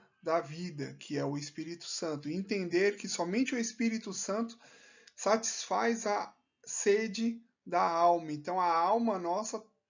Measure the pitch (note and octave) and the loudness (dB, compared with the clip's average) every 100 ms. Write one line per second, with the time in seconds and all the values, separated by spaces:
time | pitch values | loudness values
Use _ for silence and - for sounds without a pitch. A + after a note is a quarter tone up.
0 | _ _ E3 E3 D3+ D#3+ F3+ D3 C3 C#3+ | _ _ 0 0 0 -6 -8 -8 -8 -10
1 | - C#3+ C#3+ C#3+ D3 - D#3+ E3+ - - | -6 -4 -2 -4 -6 -10 -10 -12 -10 -6
2 | E3+ D3 D3 F3 F#3+ G#3 F3 F3 G3+ G3+ | -4 -4 -4 -6 -4 -4 0 4 4 2
3 | F#3 - F3 G#3+ C4 B3 A3+ - A3+ A3 | -4 -4 -2 0 0 0 -2 -2 0 0
4 | G#3 F3+ - G#3 A3+ - - - - - | -4 -6 -4 -2 -4 -8 -20 -20 -20 -20
5 | - - G3 A3+ A3+ - - F#3+ A#3 A3+ | -20 -4 2 2 2 -6 -2 0 2 0
6 | G#3 G#3 - - _ _ - - G#3 G#3 | -2 -2 -4 -12 _ _ -12 -2 2 4
7 | A3 G3 A3+ A#3 - _ F#3+ F3 F#3 E3+ | 2 -2 -2 -2 -10 _ -2 2 2 6
8 | F3 F3 D#3 D3+ D3 F#3 F3 E3 F3 A3+ | 6 6 2 -6 -2 0 2 4 4 4
9 | A#3 F#3+ E3+ F#3 A3+ G#3+ - _ _ | 2 0 0 -2 -2 -6 -10 _ _